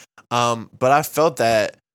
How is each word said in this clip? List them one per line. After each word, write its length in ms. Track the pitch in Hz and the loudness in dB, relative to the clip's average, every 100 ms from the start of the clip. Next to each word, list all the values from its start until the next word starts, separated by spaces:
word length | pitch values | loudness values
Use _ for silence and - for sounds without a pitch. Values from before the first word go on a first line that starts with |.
| - - - | -20 -20 -6
um, 400 | 120 120 117 101 - | -2 -2 -2 -8 -2
but 120 | 127 | 2
I 120 | 147 | 2
felt 340 | 151 - 160 - | 0 -2 -2 0
that 400 | 117 110 101 - _ | 0 0 -2 -8 _